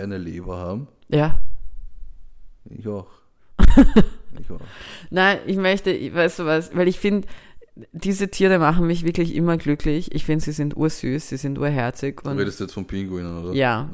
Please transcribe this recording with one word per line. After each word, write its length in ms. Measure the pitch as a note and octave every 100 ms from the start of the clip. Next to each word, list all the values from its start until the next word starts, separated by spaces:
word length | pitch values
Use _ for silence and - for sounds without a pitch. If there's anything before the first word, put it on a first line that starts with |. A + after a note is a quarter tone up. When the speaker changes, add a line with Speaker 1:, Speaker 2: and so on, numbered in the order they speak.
Speaker 1:
eine 120 | G2+ F#2+
Leber 400 | E2+ E2+ F#2 F2+
haben? 320 | F2+ G#2+ C#3+ _ -
Speaker 2:
Ja. 320 | D3+ D#3 - - - - - - - - - - - - - -
Speaker 1:
Ich 160 | G#2+ G#2+
auch. 220 | G2+ - - _ _ - -
Speaker 2:
<laughs> 80 | - - - - - - - -
Speaker 1:
Ich 80 | -
auch. 80 | F2 - - - - -
Speaker 2:
Nein, 280 | F3+ F#3+ G3+ -
ich 100 | F#3+
möchte, 340 | F#3 G3 G3
ich, 240 | D#3+ C3+
weißt 240 | E3+ E3+ F3+
du 40 | D#3+
was, 300 | D#3+ F3 F3
weil 100 | F3+
ich 140 | F#3
find, 260 | G3+ G3+ - - - - - - -
diese 360 | D#3+ F#3+ G3 G3
Tiere 320 | - F#3+ F#3
machen 260 | D#3 F3 E3
mich 180 | F3
wirklich 300 | E3 E3+ E3+
immer 220 | - E3+ E3
glücklich. 580 | D3 D3 D#3 D3+ -
Ich 100 | D#3
find, 180 | - D#3
sie 100 | D3+
sind 240 | D3+ D3 -
ursüß, 520 | D#3 D3+ C3 C#3 -
sie 60 | C3
sind 200 | C#3 C3+
urherzig 640 | C#3+ C#3 A#2+ - C#3 -
Speaker 1:
Du 80 | C#3+
Speaker 2:
und 80 | C#3
Speaker 1:
redest 220 | G2+ -
jetzt 120 | F#2+
von 100 | - F#2
Pinguinen, 560 | G2 F#2+ F2+ F2 E2+
oder? 100 | F2
Speaker 2:
Ja. 340 | B2+ B2+ A2+ D3+